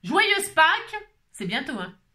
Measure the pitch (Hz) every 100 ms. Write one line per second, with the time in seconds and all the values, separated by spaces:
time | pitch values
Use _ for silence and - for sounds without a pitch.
0 | 175 349 415 392 - - 320 403 - 427
1 | 427 _ _ - 185 226 277 233 185 -
2 | _